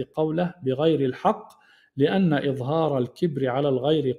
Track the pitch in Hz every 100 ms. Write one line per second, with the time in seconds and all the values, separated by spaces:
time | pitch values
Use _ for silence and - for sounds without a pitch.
0 | 127 - 156 160 175 - 127 131 160 147
1 | 135 127 185 - - - _ _ _ -
2 | 143 190 185 147 139 127 123 160 156 139
3 | 123 - 180 135 131 123 143 127 135 160
4 | 135